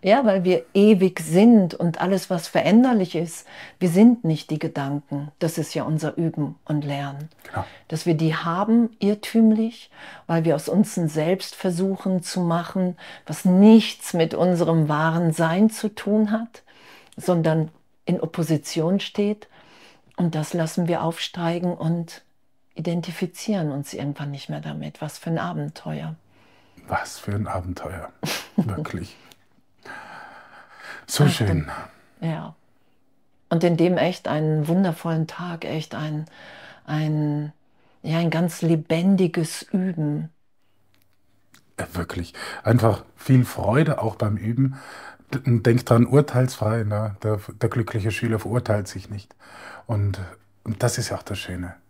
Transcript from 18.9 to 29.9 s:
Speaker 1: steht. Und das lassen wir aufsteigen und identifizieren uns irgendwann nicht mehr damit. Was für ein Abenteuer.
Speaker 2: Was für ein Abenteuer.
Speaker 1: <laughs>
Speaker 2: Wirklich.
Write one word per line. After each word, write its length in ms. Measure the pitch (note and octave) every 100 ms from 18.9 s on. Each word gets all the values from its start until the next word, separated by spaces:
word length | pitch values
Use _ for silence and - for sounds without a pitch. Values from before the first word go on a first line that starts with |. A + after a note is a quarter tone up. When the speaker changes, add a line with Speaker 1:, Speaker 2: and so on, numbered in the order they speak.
| G3
Speaker 1:
steht. 480 | - - G3+ G#3 - _ - - - _ _ -
Und 180 | F3 D#3
das 180 | D3+
lassen 340 | F3 D#3+ - E3
wir 160 | E3+
aufsteigen 720 | E3 E3+ - - E3+ F3 F3 F3
und 480 | D#3+ E3+ E3 - _ _ _ _ _ -
identifizieren 960 | D#3+ E3+ E3 E3 F3+ - - G3+ D#3
uns 220 | C#3 C#3
irgendwann 380 | - C#3+ C#3+ C#3+
nicht 180 | C#3 -
mehr 120 | D3
damit. 400 | D3+ D3 D3 -
Was 160 | D3+ -
für 140 | -
ein 80 | E3
Abenteuer. 760 | F3 D#3+ D3 - - D3+ D#3+ D#3+ _ _ _ _ _ - -
Speaker 2:
Was 320 | - - -
für 140 | - G#2
ein 120 | G#2+
Abenteuer. 640 | F#2+ F2+ F2+ D#2+ F#2 D#2+ _ D#3 -
Speaker 1:
<laughs> 200 | - -
Speaker 2:
Wirklich. 640 | C3+ F2+ - - - - - - _ _ _ _ -